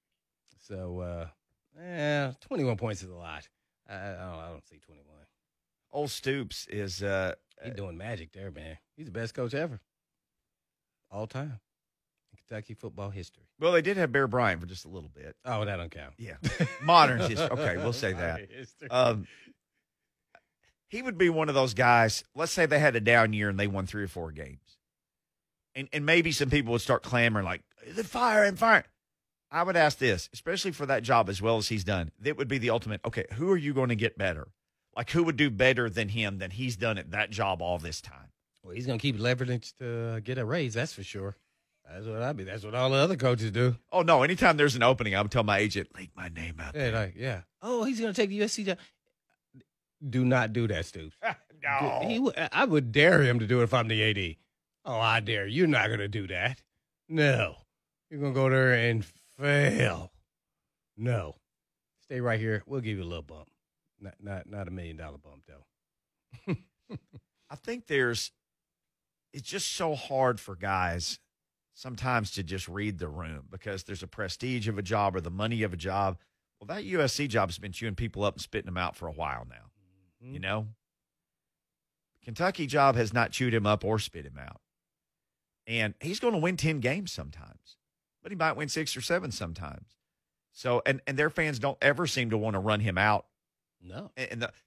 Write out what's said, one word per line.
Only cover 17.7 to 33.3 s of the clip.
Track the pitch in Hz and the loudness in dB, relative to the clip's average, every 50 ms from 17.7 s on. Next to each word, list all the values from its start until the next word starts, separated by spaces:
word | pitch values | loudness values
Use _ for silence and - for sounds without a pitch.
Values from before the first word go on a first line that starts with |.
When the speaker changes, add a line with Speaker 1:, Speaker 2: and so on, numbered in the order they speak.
| 87 | -2
Speaker 2:
we'll | 87 - 117 117 | -2 -2 -2 -2
say | - - 98 92 | -2 -2 -2 -2
Speaker 1:
<laughs> | |
Speaker 2:
that. | 85 85 85 80 101 | -2 -2 -4 -4 -6
Speaker 1:
Modern | 104 98 117 | -8 -14 -16
history. | 131 127 - _ _ - 131 | -18 -18 -18 _ _ -10 -2
Speaker 2:
Um, | 123 127 127 120 113 107 90 - - - - - _ _ _ _ _ _ _ _ _ _ _ _ _ _ _ _ - _ _ _ _ _ _ _ _ _ _ _ | 2 4 4 4 2 0 -4 -10 -14 -20 -20 -20 _ _ _ _ _ _ _ _ _ _ _ _ _ _ _ _ -20 _ _ _ _ _ _ _ _ _ _ _
he | - 226 | -10 -8
would | 262 254 202 | -6 -6 0
be | 165 190 170 | 2 2 4
one | 165 156 156 | 4 2 0
of | 151 139 | 2 2
those | 135 131 127 107 | 2 2 2 2
guys, | 98 127 120 120 117 113 113 - - - _ _ | 4 6 6 8 8 6 4 2 -2 -8 _ _
let's | 135 165 165 | -4 -4 -2
say | - 185 165 | 2 2 2
they | 147 151 143 | 4 4 4
had | 151 143 117 | 6 4 4
a | 117 | 4
down | 104 113 120 120 113 110 | 4 6 6 6 6 4
year | 107 104 104 104 | 2 0 -2 -2
and | 98 95 | 0 0
they | 101 | 0
won | 101 98 98 95 | 0 -2 -4 -4
three | 92 - 107 101 | -4 -6 -6 -6
or | 87 | -6
four | - 90 82 80 | -8 -10 -10 -10
games. | 76 80 73 65 67 67 _ _ _ _ _ _ _ _ _ _ _ _ _ _ _ _ _ _ _ _ _ _ - | -10 -12 -14 -14 -16 -20 _ _ _ _ _ _ _ _ _ _ _ _ _ _ _ _ _ _ _ _ _ _ -14
And, | 135 139 131 - | -12 -10 -8 -6
and | 147 143 | -2 2
maybe | 151 165 175 165 165 147 | 4 6 6 6 4 2
some | - 143 131 | 0 2 2
people | 123 147 127 113 120 | 4 2 2 2 0
would | 117 | 0
start | - - 127 - - | 2 2 2 2 2
clamoring | - 123 120 117 117 110 104 95 | 0 2 4 4 4 4 2 0
like, | 87 90 - - _ _ _ 117 110 - | -2 -4 -6 -10 _ _ _ -20 -8 -6
"The | 202 220 | -6 -6
fire | - - 240 247 240 214 214 208 | -4 -2 2 2 4 6 6 6
and | 202 190 | 4 4
fire." | - 226 226 220 - - - _ _ _ _ _ _ _ _ _ _ _ _ | 4 6 6 6 6 6 0 _ _ _ _ _ _ _ _ _ _ _ _
I | - 160 175 | -2 0 0
would | 190 185 | 4 6
ask | 170 156 151 143 | 6 6 6 4
this, | - 135 123 98 85 - - - | 4 2 2 2 2 -2 -8 -14
especially | - - 160 185 185 - - | -10 -6 -6 -4 -2 -2 -4
for | 151 - 147 | -4 -4 -2
that | 131 135 117 117 | 0 0 0 2
job | 117 127 117 110 92 | 4 4 4 4 2
as | 101 92 | 0 -2
well | 101 113 117 | 0 2 2
as | 110 101 | 2 0
he's | - 117 104 92 | -2 -2 -2 -2
done, | 95 101 90 82 78 - _ | 0 -2 -2 -2 -4 -8 _
that | 104 143 151 | -4 -4 -2
would | 147 143 | -2 -2
be | 117 - - | -2 -2 -2
the | 110 120 | 0 0
ultimate, | 110 120 - 110 104 98 - | 0 0 -2 -4 -6 -6 -6
"Okay, | - - 110 - - | -6 -4 -4 -6 -6